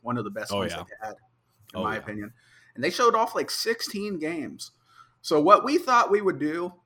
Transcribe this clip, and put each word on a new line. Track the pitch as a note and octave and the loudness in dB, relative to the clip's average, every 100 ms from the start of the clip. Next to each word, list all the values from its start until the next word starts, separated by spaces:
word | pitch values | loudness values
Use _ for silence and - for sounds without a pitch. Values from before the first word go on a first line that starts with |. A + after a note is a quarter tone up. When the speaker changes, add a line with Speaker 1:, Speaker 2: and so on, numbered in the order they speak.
Speaker 1:
One | A#2 A#2+ | -6 -4
of | |
the | G2 | -4
best | G2+ G#2 | -8 -6
Speaker 2:
Oh, | G2+ | -4
Speaker 1:
ones | F2+ | -4
Speaker 2:
yeah. | E2+ | -6
Speaker 1:
they've | F2 - | -12 -14
had, | G#2+ G2 _ _ _ _ _ | -14 -14 _ _ _ _ _
in | - | -6
Speaker 2:
Oh, | |
Speaker 1:
my | A2 | -4
Speaker 2:
yeah. | A2 | -4
Speaker 1:
opinion. | G#2+ G#2 G#2+ - _ _ _ | -8 -10 -12 -16 _ _ _
And | - | -6
they | C#3+ | -4
showed | F3+ A#3+ | 2 2
off, | A#3 A#3 F#3+ | 2 0 -2
like, | D3 | -4
sixteen | - G#3+ A#3 - G3+ G#3 F3+ | -4 -2 -4 -4 -6 -6 -6
games. | D#3 E3+ G#2+ - - _ _ - - _ | -6 -6 -8 -12 -18 _ _ -20 -20 _
So | - D3+ | 0 4
what | D#3 G3+ | 8 8
we | B3 E4 | 6 0
thought | D#4 A#3+ F3+ | 4 4 4
we | G#3 | 2
would | G3 C#3 | 2 -2
do | D3+ E3 F3+ - | -4 -4 -8 -10